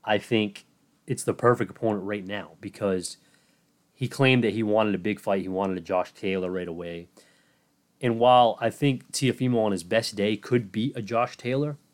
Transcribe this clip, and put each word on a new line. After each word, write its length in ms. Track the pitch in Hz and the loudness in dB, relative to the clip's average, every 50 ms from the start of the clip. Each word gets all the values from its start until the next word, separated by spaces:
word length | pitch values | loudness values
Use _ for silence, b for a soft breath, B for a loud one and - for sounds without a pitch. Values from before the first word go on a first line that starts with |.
| - | 0
I 140 | 113 107 104 | 0 -2 -2
think 460 | - - 123 110 107 104 101 - - _ _ _ _ _ _ _ _ | 0 0 0 0 0 0 -4 -12 -20 _ _ _ _ _ _ _ _
it's 180 | - 127 - - | -8 -8 -4 -4
the 100 | - 107 | -4 -4
perfect 360 | - - 120 123 - 107 92 | 2 4 4 4 4 0 -6
opponent 340 | - - - 113 107 101 92 | -6 -4 -2 -2 -2 -2 -4
right 200 | 101 104 104 92 | -6 -6 -6 -6
now 280 | 92 104 104 - - - _ | -8 -8 -8 -10 -12 -18 _
because 560 | - 98 - - 107 98 95 92 90 - - _ b b b b b b b b b b b _ _ _ _ | -16 -14 -10 -4 -2 0 0 0 -2 -6 -12 _ b b b b b b b b b b b _ _ _ _
he 140 | _ 131 120 | _ -6 -6
claimed 360 | - - 139 131 131 123 117 | 0 4 4 6 6 6 4
that 80 | 110 | 2
he 100 | 98 113 | 0 0
wanted 320 | 110 104 104 110 110 104 101 | 0 2 2 2 4 2 0
a 40 | 92 | -2
big 220 | 87 107 104 - | -2 -4 -4 -2
fight. 220 | - 107 98 98 | -2 -2 -2 -2
He 60 | 95 92 | -2 -4
wanted 300 | 92 92 98 95 95 90 | -2 -2 -2 -2 -2 -4
a 40 | |
Josh 300 | 85 - 95 90 90 - | -4 -2 -2 -2 -2 -4
Taylor 380 | _ - - 95 95 95 90 90 | _ -8 -4 -4 -2 -2 -4 -4
right 180 | 92 92 90 85 | -4 -6 -6 -8
away. 400 | 82 87 87 85 85 85 87 _ b b b b b b b b b b b b b b _ _ _ _ | -8 -10 -10 -10 -10 -12 -14 _ b b b b b b b b b b b b b b _ _ _ _
And 180 | - 123 117 113 | -2 -2 0 4
while 400 | 120 123 123 123 123 113 104 - | 6 8 8 8 8 6 4 0
I 80 | 120 113 | -2 -4
think 420 | - - 147 143 131 - - _ | -2 0 0 0 0 0 -6 _
Teofimo 520 | - - 139 123 110 - 131 127 123 117 110 | -6 0 0 0 0 0 0 0 2 2 2
on 80 | 107 | 2
his 120 | 98 90 82 | 0 -2 -2
best 320 | 87 113 113 113 - - | 0 0 0 0 -2 -4
day 200 | 104 101 104 107 | -2 0 0 0
could 360 | - - - 123 120 107 95 | -2 -2 0 0 0 0 -2
beat 240 | - 107 110 139 - | -4 -4 -4 -2 -4
a 60 | 127 | -6
Josh 340 | 110 98 117 113 123 120 - | -8 -4 -2 -2 -2 -2 -6
Taylor 420 | - - 123 127 135 147 151 143 - _ _ | -10 -6 -4 -2 -2 -2 -4 -6 -12 _ _